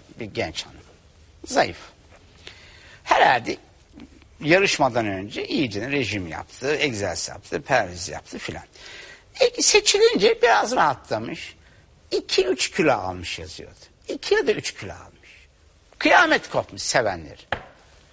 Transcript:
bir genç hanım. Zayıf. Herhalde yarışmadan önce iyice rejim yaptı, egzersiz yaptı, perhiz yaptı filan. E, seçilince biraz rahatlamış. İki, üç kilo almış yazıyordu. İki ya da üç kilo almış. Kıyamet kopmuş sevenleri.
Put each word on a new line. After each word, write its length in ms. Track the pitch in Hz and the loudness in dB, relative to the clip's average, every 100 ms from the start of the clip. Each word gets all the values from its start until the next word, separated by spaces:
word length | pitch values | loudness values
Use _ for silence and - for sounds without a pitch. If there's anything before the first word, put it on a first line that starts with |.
| - - | -20 -14
bir 60 | - | -10
genç 400 | - 87 - - | -6 -6 -8 -12
hanım. 120 | - - - _ _ - - - | -18 -20 -20 _ _ -20 -20 -2
Zayıf. 320 | 254 127 - - - _ - - - - - - - - - | 0 0 -4 -18 -20 _ -20 -20 -20 -20 -20 -20 -20 -20 -16
Herhalde 540 | - 523 165 123 117 - - _ _ - - - - - | 0 4 6 4 0 -8 -12 _ _ -20 -20 -20 -20 -6
yarışmadan 680 | 151 180 196 - 135 120 107 | 4 4 4 2 2 2 -2
önce 400 | 95 104 - - | -4 -6 -8 -4
iyice 440 | - 131 101 123 | -2 -2 -4 -4
rejim 360 | 139 104 104 85 | -4 -2 -4 -6
yaptı, 480 | 78 - - 131 147 | -10 -12 -6 -4 -2
egzersiz 540 | 147 107 98 80 - | -2 -2 -4 -4 -8
yaptı, 320 | - - 170 | -12 -10 -8
perhiz 480 | - 127 95 87 87 | 0 0 0 -6 -10
yaptı 280 | 73 - 254 | -12 -12 -12
filan. 260 | - - - - - - - - _ - | -10 -12 -16 -20 -20 -20 -20 -20 _ 0
E, 220 | 494 - | 0 2
seçilince 800 | - 415 415 403 453 415 294 453 | 2 4 4 4 4 6 2 4
biraz 340 | 466 208 220 254 | 4 4 2 2
rahatlamış. 800 | 156 131 - 110 - 170 - - _ - _ _ _ | 2 0 -4 -6 -4 -10 -14 -18 _ -20 _ _ _
İki, 340 | 370 - - 381 | -4 0 2 2
üç 260 | - - | 0 -2
kilo 200 | - 156 | 2 2
almış 480 | 113 92 90 87 - | 2 -2 -8 -8 -10
yazıyordu. 340 | 78 - - - - _ - | -12 -14 -16 -20 -20 _ -12
İki 260 | 277 - | -10 0
ya 140 | 415 277 | 0 2
da 40 | |
üç 220 | 202 - | -2 -6
kilo 200 | - 98 | -10 -12
almış. 540 | 80 - - - - _ _ _ _ _ - | -14 -18 -20 -20 -20 _ _ _ _ _ -2
Kıyamet 520 | 302 359 320 285 - | 4 6 6 2 0
kopmuş 320 | 135 - 98 | -4 -4 -8
sevenleri. 600 | - 143 107 90 71 - - - - - - - _ | 0 0 0 -2 -10 -18 -10 -10 -10 -20 -20 -20 _